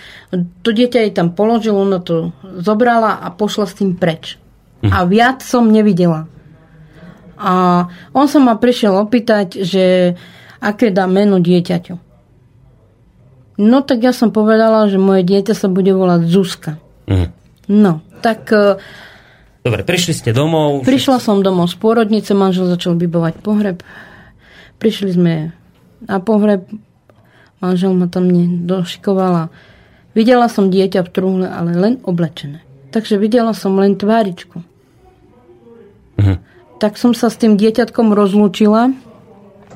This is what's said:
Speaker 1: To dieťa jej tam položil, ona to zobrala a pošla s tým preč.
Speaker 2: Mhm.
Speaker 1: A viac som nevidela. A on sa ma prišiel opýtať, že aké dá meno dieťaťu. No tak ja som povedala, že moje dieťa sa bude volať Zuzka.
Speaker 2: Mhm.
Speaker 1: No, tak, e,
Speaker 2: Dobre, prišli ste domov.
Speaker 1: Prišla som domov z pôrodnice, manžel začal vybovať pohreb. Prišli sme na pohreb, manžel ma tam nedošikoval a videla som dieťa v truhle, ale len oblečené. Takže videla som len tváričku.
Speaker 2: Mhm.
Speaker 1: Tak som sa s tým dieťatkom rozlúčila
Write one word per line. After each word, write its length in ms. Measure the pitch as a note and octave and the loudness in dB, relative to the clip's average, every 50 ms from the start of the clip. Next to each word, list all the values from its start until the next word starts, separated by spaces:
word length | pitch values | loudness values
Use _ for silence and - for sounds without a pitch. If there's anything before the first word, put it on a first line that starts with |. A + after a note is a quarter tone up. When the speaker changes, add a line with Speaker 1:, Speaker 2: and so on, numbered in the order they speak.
| - - - - - _ - F#3 F3 F3 - - - | -20 -20 -20 -20 -14 _ -6 -6 -6 -6 -8 -8 -6
Speaker 1:
To 80 | A#3 | -2
dieťa 320 | G#3+ G#3+ B3 B3 B3 B3 A3 | 0 0 0 0 2 0 0
jej 80 | G#3 | 0
tam 240 | - - E3+ E3+ F3 | 0 -2 -2 -2 0
položil, 400 | - G#3 A3 A#3 A3+ G#3 A3 G#3 | 0 0 0 0 0 0 -2 0
ona 240 | G3 G3 G3 F#3+ F3+ | 0 0 0 -2 -2
to 320 | F3 - E3+ E3 E3 E3+ E3 - - F#3+ F#3 | -4 -4 -4 -4 -4 -6 -10 -14 -18 -18 -14
zobrala 640 | F#3 F3 G3+ G#3+ G#3+ B3 A#3+ A#3 A#3 A3+ G#3+ F#3 - | -6 -4 -2 0 0 2 2 2 2 0 0 -2 -4
a 160 | D#3 F3+ - | -8 -12 -8
pošla 320 | - G#3+ G3+ - - G#3 | -6 -6 -4 -4 -4 -6
s 80 | G3 - | -6 -4
tým 240 | - G3+ G3 F3+ F3+ | -4 -4 -4 -2 -2
preč. 400 | F#3 E3+ D#3 D#3+ - - - - _ _ _ _ _ _ _ _ | -2 -4 -4 -4 -10 -16 -18 -20 _ _ _ _ _ _ _ _
Speaker 2:
Mhm. 160 | - G#2 - | -4 -2 -2
Speaker 1:
A 40 | G3 F3+ | 0 0
viac 400 | F3+ G3 A3 A#3 B3+ C4 B3+ - | 2 2 2 2 2 0 -4 -6
som 240 | - - B3 A#3 | -4 0 2 2
nevidela. 640 | A3 G#3+ A3 G#3+ G#3+ F#3+ E3+ F3+ E3+ D#3+ D#3 D#3 D#3+ - - - - - - _ _ - - - - - - - - - - - - - | 4 4 4 4 2 2 2 2 0 0 -2 -6 -12 -18 -20 -20 -20 -20 -20 _ _ -20 -20 -20 -20 -20 -20 -20 -20 -20 -20 -20 -20 -16
A 480 | - G#3 G3 F#3 F#3 F#3 F3+ F3 F3 F3+ F3 - - - - - | -6 -4 -2 0 2 2 2 2 2 0 -2 -8 -16 -16 -4 0
on 180 | C4 C#4+ C#4 | 0 2 2
sa 80 | - D#4 | 4 4
ma 160 | C4 B3 A3+ | 4 4 2
prišiel 400 | G#3+ - A#3+ A#3+ B3 - G#3 F#3+ | 2 2 0 2 2 2 2 2
opýtať, 640 | F#3+ G#3+ G#3 B3 B3 G#3+ - A3 G#3 G3+ F3+ - - | 2 0 0 0 0 0 0 0 0 -2 -4 -6 -6
že 560 | F#3+ F3 - F#3+ F#3+ F#3 F#3 F#3 F3+ F3 F3 F3 - - - - - - - | -6 -2 0 2 2 2 4 2 2 0 -2 -4 -10 -20 -20 -20 -20 -20 -14
aké 380 | - - G#3 G#3 G#3+ B3 A3 F#3 | -8 -6 -6 -2 0 0 0 2
dá 160 | G3 F#3+ F3+ | 0 0 2
meno 320 | F#3 G3 G#3 G3+ G3 F#3 F3 | 2 2 2 2 2 2 2
dieťaťu. 720 | E3+ F3+ F3 E3+ - F3+ F3 F3 - F#3 F3 - _ _ _ _ _ _ _ _ _ _ _ _ _ _ _ _ _ _ _ _ _ _ _ _ _ _ - _ _ _ | 2 2 0 0 -2 -4 -6 -6 -10 -16 -18 -18 _ _ _ _ _ _ _ _ _ _ _ _ _ _ _ _ _ _ _ _ _ _ _ _ _ _ -20 _ _ _
No 240 | - G3+ A3 A#3+ C#4 | 0 2 4 4 2
tak 200 | C#4 - C#4 A3+ | 2 0 -2 0
ja 100 | A3+ B3+ | 0 0
som 200 | B3 - B3 G#3+ | 0 2 0 0
povedala, 580 | - A3 G#3+ G#3+ A3 A3 A3+ A3+ A3 A3 G#3+ G#3 | 2 2 2 2 4 4 4 4 4 2 2 2
že 80 | G3 | 2
moje 260 | F#3+ F#3+ G3 F#3+ F#3+ F#3 | 2 2 4 2 2 2
dieťa 300 | F3+ G3 G3+ G3 G#3+ G#3+ | 2 2 0 0 0 -2
sa 160 | G#3 - G3 | -2 -2 -2
bude 220 | F3+ F#3+ F#3+ G3 | 0 0 2 2
volať 320 | F#3+ F#3+ F#3+ F3+ F3 E3+ E3 | 2 2 2 2 2 2 2
Zuzka. 540 | E3 E3+ G3 F#3+ F3 - - - - D3+ D#3 - _ _ _ _ | 2 2 2 0 0 -4 -10 -12 -12 -12 -12 -16 _ _ _ _
Speaker 2:
Mhm. 220 | - G2 F#2+ F2 E2 - _ _ _ _ _ _ - | -2 -2 0 -2 -2 -6 _ _ _ _ _ _ 0
Speaker 1:
No, 240 | G3+ G#3 G#3 G3 E3 D#3 - - - - | 2 4 4 2 2 -2 -6 -14 -10 -4
tak, 280 | - A#3 A3 A3 - - | -4 -4 -4 -4 -4 0
e, 300 | A3+ G#3 G3+ G3+ F#3+ F#3+ - - - - - - - - _ _ _ _ _ _ _ _ | 2 2 4 2 0 -2 -6 -16 -20 -20 -20 -20 -20 -20 _ _ _ _ _ _ _ _
Speaker 2:
Dobre, 220 | - B2+ G#2+ G2 G2 | -4 -4 -4 -4 -2
prišli 320 | - F3 F3+ F3 F3 D3+ | -4 -4 -2 -2 -4 -6
ste 160 | - - A#2+ A2+ | -4 -4 -2 -2
domov. 500 | B2+ D3 D#3+ E3 D#3 D3+ D3 C#3+ C#3 C3 | 0 0 0 0 0 0 0 -2 -2 0
Speaker 1:
Prišla 360 | F#3 C4 C4 - - C4 B3 | 0 0 0 0 0 -2 0
som 240 | A#3+ - G#3 G3 F#3+ | 0 0 0 0 0
domov 240 | G3 F#3 F3+ E3+ F3 | 0 0 0 -2 -2
z 80 | - | -4
pôrodnice, 540 | - - A3 A3+ A#3 A3+ G3+ A3 G#3+ G3+ - G#3 | -2 -2 0 0 0 0 0 0 -2 -2 0 0
manžel 320 | G3 G3 F#3+ F3+ F#3 F#3 | 0 0 0 0 0 -2
začal 300 | F3+ F3+ F3 - F#3 E3+ | -2 -2 -2 -2 -4 -2
vybovať 400 | E3+ F3 F3 E3 E3+ E3 E3 E3 - | -2 -2 -2 -2 -2 -2 -4 -6 -6
pohreb. 440 | - G#3 G#3+ G#3 G#3 G3+ F3+ F3 - - - - - - - - - - - _ _ _ - - - - _ - | -6 -4 -2 -2 -2 -4 -6 -8 -12 -20 -20 -20 -20 -20 -20 -20 -20 -20 -20 _ _ _ -20 -20 -20 -20 _ -4
Prišli 320 | - A3 G#3+ - G3+ G3 F3+ | -2 -2 -2 -2 -4 -2 0
sme 220 | F3 F3 E3+ E3 D#3+ D#3 E3 E3 _ _ _ _ _ _ _ _ _ | 0 0 0 0 -2 -6 -10 -12 _ _ _ _ _ _ _ _ _
na 180 | - - G3 G3 | -10 -8 -6 -4
pohreb, 480 | F#3 A#3 A3 G#3 G#3 G#3+ G#3 F#3+ - - - - - _ _ _ _ _ _ _ _ _ _ _ _ _ _ _ | -2 -2 0 0 2 2 0 -2 -4 -8 -18 -20 -20 _ _ _ _ _ _ _ _ _ _ _ _ _ _ _
manžel 320 | - F3+ F#3 F3+ F#3 F#3+ F#3 | -4 -4 -2 -2 0 0 0
ma 140 | F3+ F3+ | 0 -2
tam 200 | F3 F3 F#3 F3+ | -2 -2 -2 0
nedošikoval 1080 | F3+ F3+ F3 F3 F3 F3 F3 E3+ F3 F#3 F#3+ F3 F3 - - - G#3 G3 F#3+ F#3 F#3 F3+ | 0 2 2 0 0 -2 -4 -4 -4 -4 -4 -6 -6 -10 -8 -4 -2 -2 0 0 0 0
a 80 | E3+ D#3+ E3 - - - - - _ _ _ _ _ _ _ | -2 -2 -6 -10 -18 -20 -20 -20 _ _ _ _ _ _ _
videla 360 | - A3 A3+ A#3 B3+ B3 A#3+ | -2 0 2 4 4 4 4
som 200 | A#3 A#3 - G3+ | 2 0 0 0
dieťa 340 | F#3+ F3+ F#3+ F#3+ F#3+ F#3+ G3 | 2 2 2 0 0 0 -2
v 100 | F3 F3+ | -4 -2
truhle, 360 | - - F#3 F#3+ F#3+ F#3 F#3 | -4 -4 -2 -2 -2 -2 -4
ale 240 | - - - E3+ E3+ E3+ | -4 -6 -6 -6 -4 -2
len 220 | F3 F#3 G#3+ B3 B3+ | 0 0 0 0 -2
oblečené. 580 | - - F3+ E3+ E3+ D#3 - - - C#3+ C#3+ D#3+ - _ - - - - | -4 -4 -2 -2 -2 -4 -6 -10 -14 -14 -16 -16 -20 _ -20 -20 -14 -8
Takže 260 | - A3+ G#3+ - A3 | -6 -6 -2 -2 0
videla 360 | G3 G#3 A3 G#3+ B3 A3+ A3+ G#3 | 0 0 2 2 0 0 0 -2
som 240 | - - G3 F#3+ | -4 -4 -2 0
len 180 | F#3+ G3 G3 G3+ | 2 2 2 0
tváričku. 720 | G3 G3+ G3+ A3 A3+ A3 G3 F3+ - - - - F3 E3+ _ _ _ _ _ _ _ _ _ _ _ _ _ _ _ _ - - _ _ A#3 - - - - _ _ _ _ _ | 0 0 0 0 0 0 -2 -6 -10 -14 -18 -20 -20 -20 _ _ _ _ _ _ _ _ _ _ _ _ _ _ _ _ -20 -20 _ _ -20 -20 -20 -20 -20 _ _ _ _ _
Speaker 2:
Mhm. 180 | - G2+ G2 F#2+ F2+ - _ _ - - _ - - | -2 0 0 -2 -2 -6 _ _ -20 -20 _ -8 -4
Speaker 1:
Tak 180 | - G#3+ G#3 | -4 -4 -2
som 160 | - - A#3+ A#3 | 0 0 0 0
sa 160 | - - A3+ | 0 -2 -4
s 80 | A3 | -2
tým 180 | - - A3 G#3+ | 0 2 2 2
dieťatkom 560 | F#3+ G#3+ A3 A3 B3+ A#3 A3 - - A#3 A3 | 2 2 2 0 0 -2 -2 -2 0 0 2
rozlúčila 800 | G#3 G#3 G#3 G3 F#3+ G#3 G#3 G3+ - - G#3+ G#3 G#3+ A3 A#3+ C4 C4+ - - - - - - - - - - - - - - - - | 2 2 2 2 2 2 2 2 2 2 2 2 4 2 2 0 -2 -4 -10 -20 -20 -20 -20 -20 -20 -20 -20 -20 -20 -20 -20 -20 -20